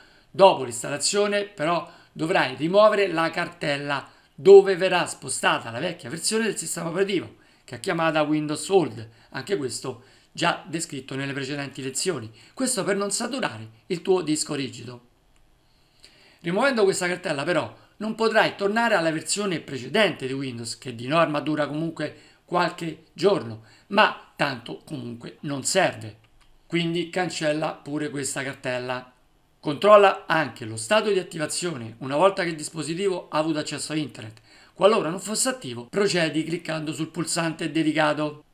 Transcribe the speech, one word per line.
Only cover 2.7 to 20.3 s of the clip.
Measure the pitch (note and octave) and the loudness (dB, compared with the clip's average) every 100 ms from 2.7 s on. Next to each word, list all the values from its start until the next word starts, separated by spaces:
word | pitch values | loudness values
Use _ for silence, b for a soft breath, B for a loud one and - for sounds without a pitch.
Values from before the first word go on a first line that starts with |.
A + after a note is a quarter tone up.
| G3+ G#3+ G#3 F#3+ | 6 6 6 2
la | E3 E3 | 0 0
cartella | F3 E3+ - D#3+ C#3 C#3+ C#3 - B B | -2 -6 -6 -4 -4 -4 -6 -6 B B
dove | - D3 G3 F#3+ F3+ | 4 10 10 8 0
verrà | F#3 F3 D3+ | 0 0 -2
spostata | - C#3 - F#3+ D3+ A#2 | -6 -8 -2 0 0 -2
la | A#2 | -6
vecchia | F3 E3+ A#2+ | -6 -6 -10
versione | E3 - A3 | -6 -2 0
del | A3+ E3 | 0 -4
sistema | E3 E3+ E3 | -6 -6 -4
operativo, | E3 G3 F#3 A2 - b b | -2 0 0 -4 -12 b b
che | - A#2+ | -16 -8
è | |
chiamata | F#3+ E3+ D#3+ D#3 | -4 0 2 2
Windows | D3 D3+ D3+ D3 - | 2 0 -2 -6 2
Old, | G3 C#3 A2+ A2 b b | 2 2 -2 -14 b b
anche | C#3 B2+ F3 | -12 -6 -4
questo | C3 - C#3 A#2 b b b | -4 -6 -10 -10 b b b
già | - F3 - F#3 | -2 0 -2 -6
descritto | D#3+ - C#3 - C3+ | -8 -6 -10 -8 -6
nelle | C#3 | -6
precedenti | C#3 C3 D3 C#3 - | -6 -6 -6 -8 -8
lezioni, | C3 - F#3+ D3 A2 B B | -8 -4 -2 -4 -8 B B
questo | - B3+ G3 | -6 -2 -2
per | E3+ G3 | -2 -2
non | G3+ | -2
saturare | - A#3 C4 F#3 A2 A2 b - | -2 -4 -4 -4 -6 -14 b -8
il | F3 | -4
tuo | F#3+ F#3 | 2 2
disco | D#3 D3+ - | 2 -2 -2
rigido. | C#3+ B2+ A2+ A#2+ B2 - _ _ _ _ _ _ b b b b b b b | -4 -6 -8 -14 -16 -20 _ _ _ _ _ _ b b b b b b b
Rimuovendo | E3+ F#3+ C#4 A#3+ | -4 2 2 4
questa | G3 - F3 | 4 4 0
cartella | F3 F#3 C#3+ | -2 -2 -2
però | D3 D#3+ A#2 B B - | 0 0 -2 B B -8
non | G#3+ | -6
potrai | G#3+ A3+ A3 E3 - | 0 2 4 4 2
tornare | G3 A3 A#3 | 0 2 2
alla | G3 E3 | 2 2
versione | D#3 - G3 G#3 E3 | -2 -2 -2 -2 -4
precedente | - C3+ B2+ F3+ G3 C3 | -6 -10 -2 2 2 2
di | C3 | -6